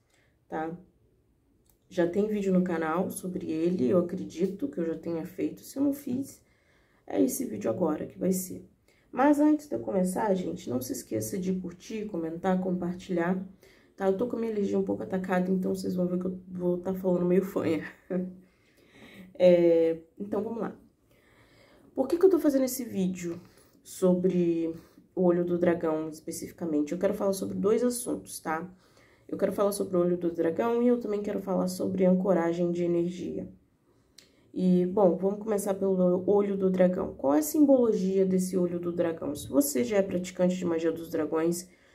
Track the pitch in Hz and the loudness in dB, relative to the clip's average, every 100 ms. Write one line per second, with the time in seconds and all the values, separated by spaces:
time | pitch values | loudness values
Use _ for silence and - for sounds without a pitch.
0 | _ _ _ _ _ 160 165 170 - _ | _ _ _ _ _ -8 -8 -10 -16 _
1 | _ _ _ _ _ _ _ _ _ - | _ _ _ _ _ _ _ _ _ -2
2 | 170 196 214 208 190 185 180 165 160 170 | 0 0 0 0 2 2 2 0 0 0
3 | 233 - 185 180 165 160 170 185 240 180 | -2 -6 -8 -6 -4 -2 0 0 2 2
4 | 175 185 151 160 185 185 277 - 165 160 | 0 -4 -8 -4 -4 -4 -6 -4 -4 -6
5 | 170 165 180 - 151 - - 269 285 277 | -6 -8 -8 -6 -8 -8 -12 -2 -2 -2
6 | - 254 277 - _ _ _ _ _ _ | -6 -6 -8 -16 _ _ _ _ _ _
7 | - - - - 240 208 202 185 165 151 | -4 0 0 0 -6 -4 -4 -2 -2 -2
8 | - 190 185 185 - 180 - _ _ _ | -8 -4 -2 -2 -4 -12 -16 _ _ _
9 | _ 240 285 294 302 302 - 233 220 196 | _ 2 4 6 4 2 -2 -8 -2 0
10 | 185 185 214 185 175 - 226 247 - 277 | 0 0 0 0 -2 -6 -4 -4 -4 -8
11 | - - - 196 185 185 175 - - 220 | -6 -6 -4 -4 -2 -4 -6 -12 -10 -8
12 | 214 170 160 165 190 185 185 175 175 - | -6 -6 -6 -4 0 0 0 -2 -4 -6
13 | - 175 170 190 - - - _ _ - | -4 0 0 0 -4 -14 -20 _ _ -2
14 | 190 190 247 233 226 208 196 196 190 196 | 0 0 -2 -2 -4 -2 0 0 0 -4
15 | - 185 185 185 180 185 190 190 190 180 | -4 -4 0 0 0 0 0 -4 -4 -2
16 | 180 180 185 - - 180 175 175 190 190 | -2 -2 -4 -8 -10 -4 -2 -2 -4 -2
17 | 185 180 175 185 185 - 165 156 - - | 0 0 2 2 2 -2 -2 -2 -6 -14
18 | - 185 185 - - _ _ _ _ - | -6 -6 -6 -10 -20 _ _ _ _ -20
19 | - - - - 180 175 170 165 165 165 | -20 -20 -16 4 6 8 6 6 4 0
20 | - - 202 208 226 233 175 - _ _ | -8 -14 -6 -4 -4 -6 -8 -10 _ _
21 | _ _ _ _ _ _ _ _ _ - | _ _ _ _ _ _ _ _ _ -4
22 | 262 339 381 320 302 269 254 - 226 196 | -2 4 6 6 4 2 0 -4 -6 -2
23 | 185 180 175 170 - _ _ _ - - | -2 -2 -8 -10 -14 _ _ _ -20 0
24 | 185 180 180 180 170 165 165 165 - - | 2 4 2 2 2 0 -2 -6 -16 -20
25 | _ - 180 175 175 175 175 165 165 156 | _ 2 4 4 2 2 2 2 0 -2
26 | 160 151 - 165 - - 170 147 147 180 | -4 -10 -12 -10 -12 -8 -2 -2 -2 -2
27 | 196 196 202 190 196 185 190 240 247 240 | -2 0 -2 -2 -4 -2 0 2 0 -2
28 | - 151 - - 165 160 180 - _ _ | -6 -8 -8 -12 -8 -6 -8 -16 _ _
29 | _ _ - - 202 190 202 202 190 185 | _ _ -12 -4 -2 2 0 0 0 2
30 | 175 175 170 170 165 170 233 233 240 240 | 2 0 -2 0 0 0 0 2 4 2
31 | 208 208 208 196 190 180 185 - 196 185 | 0 -4 -4 -4 -2 0 0 -2 -2 2
32 | 185 185 196 170 170 170 175 175 175 170 | 4 4 4 2 2 0 0 0 0 0
33 | 175 185 156 - - - _ _ _ _ | -2 -4 -8 -8 -10 -16 _ _ _ _
34 | _ _ _ _ _ - 185 180 180 208 | _ _ _ _ _ 0 4 4 4 4
35 | 185 165 190 208 220 202 208 190 196 185 | 4 4 0 -2 -2 -2 -2 -2 0 2
36 | 180 180 - 202 202 196 190 185 180 180 | 2 2 2 2 2 0 0 4 4 2
37 | 151 - 262 302 302 311 277 262 233 190 | -6 -2 0 2 2 4 6 6 4 2
38 | 185 190 190 185 - 185 175 170 175 170 | 2 2 4 2 0 0 -2 -2 -4 -2
39 | 170 165 143 147 - 262 285 247 240 202 | -4 -4 -6 -8 0 0 2 0 0 0
40 | 190 180 - - 180 185 175 165 165 165 | 0 -4 -4 0 0 2 -2 0 0 -2
41 | 165 160 151 160 165 175 - _ _ | -4 -4 -2 0 0 -2 -8 _ _